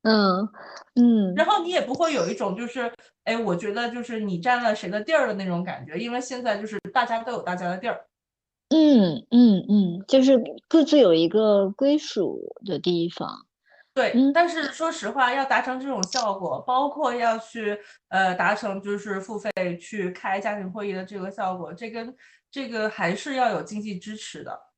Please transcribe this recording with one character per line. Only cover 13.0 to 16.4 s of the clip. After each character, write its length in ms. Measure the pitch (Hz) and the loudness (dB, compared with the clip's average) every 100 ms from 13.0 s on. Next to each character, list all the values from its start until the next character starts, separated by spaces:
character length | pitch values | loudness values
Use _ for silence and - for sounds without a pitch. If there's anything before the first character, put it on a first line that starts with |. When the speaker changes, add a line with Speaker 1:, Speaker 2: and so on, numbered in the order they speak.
| 170 | -2
Speaker 1:
方。 380 | - 76 50 _ _ _ _ _ - | -6 -12 -12 _ _ _ _ _ -2
Speaker 2:
对， 140 | 233 240 | 2 4
Speaker 1:
嗯。 160 | 269 | 4
Speaker 2:
但 160 | 302 349 | 4 2
是 160 | 330 285 | 0 -6
说 180 | - 330 | -4 -6
实 200 | - 202 | -4 -6
话， 240 | 262 247 | 0 0
要 100 | 269 | 0
达 180 | 269 233 | 0 0
成 160 | 254 262 | -2 -6
这 80 | 269 | -6
种 160 | 233 | -4
效 300 | 185 254 220 | -2 -2 -4
果， 280 | 196 | -4